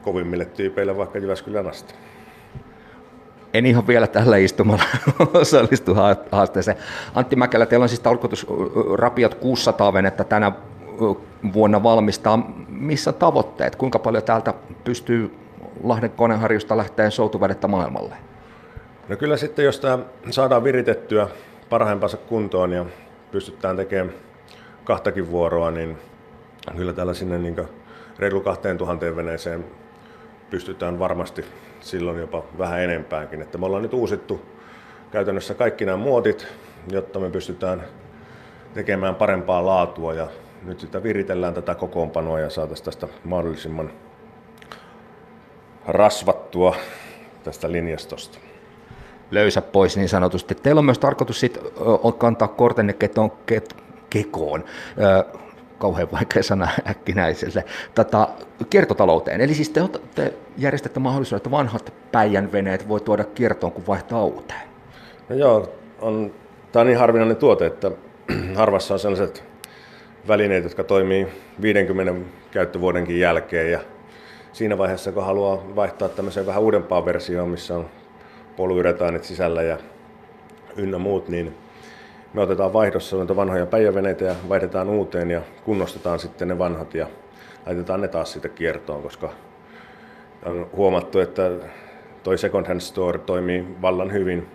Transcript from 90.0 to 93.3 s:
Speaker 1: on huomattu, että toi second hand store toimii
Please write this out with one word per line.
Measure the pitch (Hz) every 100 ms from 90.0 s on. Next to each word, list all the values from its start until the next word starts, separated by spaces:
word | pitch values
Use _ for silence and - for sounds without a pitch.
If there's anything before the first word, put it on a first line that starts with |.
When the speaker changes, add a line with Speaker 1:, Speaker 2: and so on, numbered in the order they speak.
| - - - - 87
Speaker 1:
on | 87 85 -
huomattu, | 98 92 85 95
että | 87 - 92 87 87 - - - - -
toi | - 92
second | 104 98 90
hand | 90
store | - - 90 90
toimii | -